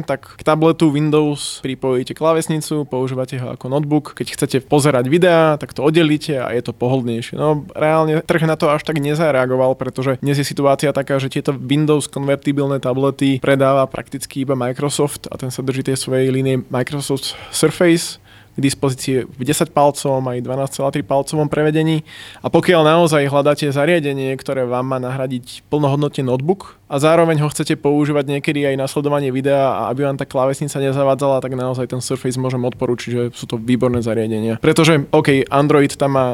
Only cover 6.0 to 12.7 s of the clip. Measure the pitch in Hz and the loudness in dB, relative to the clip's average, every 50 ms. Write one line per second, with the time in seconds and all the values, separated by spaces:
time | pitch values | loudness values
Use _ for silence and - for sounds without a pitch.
6 | 170 151 151 147 - - 151 131 120 - 110 120 120 - 110 - 123 123 131 135 | 4 4 2 0 0 -4 -4 -4 -2 -2 -2 -4 -4 -4 -6 -4 -2 0 0 0
7 | 120 120 117 113 120 - - - 147 151 156 151 139 - - - 151 151 160 160 | -2 -2 -4 -6 -6 -8 -6 -2 0 0 0 0 -4 -8 -6 -2 0 2 2 2
8 | 160 156 156 160 - - - 160 160 160 156 151 - 156 143 151 - - 160 156 | 2 2 0 -2 0 0 0 2 2 2 0 2 2 0 0 0 -2 -2 -4 -2
9 | 139 143 151 151 170 156 143 131 127 127 127 131 131 127 131 131 131 127 120 - | -2 -2 0 0 0 2 2 2 2 2 2 2 2 2 0 -2 -4 -6 -6 -4
10 | 131 135 131 120 - 139 143 139 143 - - - 143 139 139 135 - 147 139 139 | -2 -2 -2 -2 -2 0 0 0 -2 -2 -2 0 2 2 2 2 2 0 0 -2
11 | 139 - 143 135 131 135 - 147 135 - 143 127 127 123 143 147 156 147 151 147 | -2 -2 -2 -2 -2 -2 -4 -4 -4 -4 -4 -4 -2 -2 0 2 2 2 2 2
12 | 135 - - 135 139 139 139 139 - 147 143 139 143 139 | 0 -4 -6 -6 -2 -2 -2 0 0 -2 -2 0 -2 -2